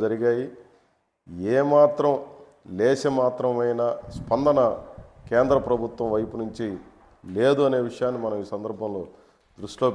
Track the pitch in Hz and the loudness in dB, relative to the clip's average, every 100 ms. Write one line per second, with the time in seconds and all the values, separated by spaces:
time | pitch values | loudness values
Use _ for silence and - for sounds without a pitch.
0 | 107 110 120 120 135 - - _ _ _ | -2 0 0 0 -4 -12 -20 _ _ _
1 | _ _ - 87 95 131 143 147 147 147 | _ _ -16 -6 0 0 4 6 6 4
2 | 143 139 - - - _ - 92 117 135 | 0 0 -4 -20 -20 _ -10 0 2 2
3 | 143 131 127 127 127 120 120 117 120 - | 0 2 0 0 -2 0 0 0 -2 -4
4 | - - - 120 147 139 117 - - - | -8 -10 -2 0 4 4 4 0 -10 -20
5 | - - - 117 135 139 - 120 113 - | -20 -18 -2 2 4 2 2 -2 -2 -4
6 | 117 107 110 117 113 - 113 92 - - | -2 -2 -2 -6 -8 -6 -8 -8 -14 -20
7 | - _ 92 92 127 135 139 131 120 117 | -20 _ -8 0 2 4 2 2 -2 -4
8 | 123 123 113 104 98 104 110 104 107 98 | -4 -2 -4 -6 -8 -8 -8 -8 -6 -8
9 | 85 - _ _ _ - 98 - 127 | -10 -16 _ _ _ -18 -14 -2 -2